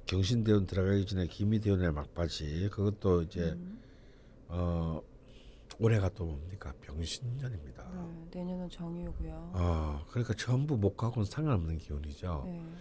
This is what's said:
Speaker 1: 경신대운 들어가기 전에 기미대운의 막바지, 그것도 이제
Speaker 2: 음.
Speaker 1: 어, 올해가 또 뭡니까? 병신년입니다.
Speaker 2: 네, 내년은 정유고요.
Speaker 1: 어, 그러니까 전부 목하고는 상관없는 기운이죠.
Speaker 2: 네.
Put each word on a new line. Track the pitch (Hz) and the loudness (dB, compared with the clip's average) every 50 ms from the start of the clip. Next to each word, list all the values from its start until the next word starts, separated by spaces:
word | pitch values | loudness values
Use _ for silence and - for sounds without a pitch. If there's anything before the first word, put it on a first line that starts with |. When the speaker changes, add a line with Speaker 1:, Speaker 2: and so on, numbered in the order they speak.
| - | -4
Speaker 1:
경신대운 | - 92 95 92 90 120 117 107 110 107 101 92 | 0 2 2 4 4 4 4 6 6 6 6 4
들어가기 | - 95 95 92 98 101 98 95 | 2 2 2 4 4 4 4 4
전에 | 98 98 92 87 80 | 2 2 0 0 0
기미대운의 | - - 101 104 110 104 107 101 98 90 90 85 | 0 0 2 2 4 4 4 4 4 6 4 4
막바지, | 76 73 71 - - 85 85 82 - - 78 73 76 87 98 101 | 2 0 -4 -4 -2 -2 0 0 0 -4 -4 -2 0 0 0 0
그것도 | - 104 98 104 101 - - 95 90 85 | 0 2 0 0 0 2 4 4 6 6
이제 | 82 - - 87 82 82 82 | 4 2 0 0 0 0 -2
Speaker 2:
음. | 87 90 - 220 - - - - - - - - - - - - - - - | -4 -6 -10 -12 -14 -16 -20 -20 -20 -20 -20 -20 -20 -20 -20 -20 -20 -12 -6
Speaker 1:
어, | 87 87 87 87 85 85 82 82 80 78 - - - - - - - - - - - - - - - - | -2 0 0 2 2 2 0 0 -2 -4 -6 -10 -16 -20 -20 -20 -20 -20 -20 -20 -20 -20 -18 -18 -2 2
올해가 | 113 113 113 104 95 90 | 4 4 6 6 4 2
또 | - - 85 | 0 -2 -4
뭡니까? | 82 73 69 78 90 98 - - 67 67 - | -4 -4 -4 -6 -8 -10 -10 -10 -12 -12 -12
병신년입니다. | - - 80 82 82 - - - 127 120 123 139 131 127 113 80 73 65 - - - 185 185 | -12 -8 -4 -4 -4 -4 -4 -4 -4 -4 -4 -4 -4 -4 -6 -8 -10 -12 -14 -14 -12 -10 -8
Speaker 2:
네, | 180 170 165 170 165 165 170 - 180 | -8 -8 -8 -10 -12 -12 -10 -8 -6
내년은 | 175 180 180 180 180 170 | -4 -4 -4 -4 -6 -8
정유고요. | - 175 170 165 170 175 175 170 - - 160 160 160 - - 175 175 | -8 -8 -6 -6 -6 -6 -6 -6 -4 -4 -4 -6 -6 -8 -8 -4 -2
Speaker 1:
어, | 90 87 87 82 78 78 76 73 71 76 - | 0 2 2 2 2 0 -2 -2 -6 -8 -4
그러니까 | - 117 120 - 104 | -2 -2 -2 -2 -2
전부 | - - 120 123 131 147 156 139 | -2 0 2 2 2 2 2 2
목하고는 | 107 101 98 - - 110 113 - 113 101 | 2 2 2 2 0 -2 -2 0 0 0
상관없는 | 101 - 147 156 147 120 87 82 80 82 76 | 0 0 0 2 2 2 2 2 0 -2 -4
기운이죠. | - - 73 71 73 73 73 - 90 90 82 69 - | -4 -6 -6 -6 -6 -6 -8 -6 -6 -4 -4 -4 -4
Speaker 2:
네. | 185 175 170 165 165 170 175 | -6 -8 -8 -10 -12 -12 -14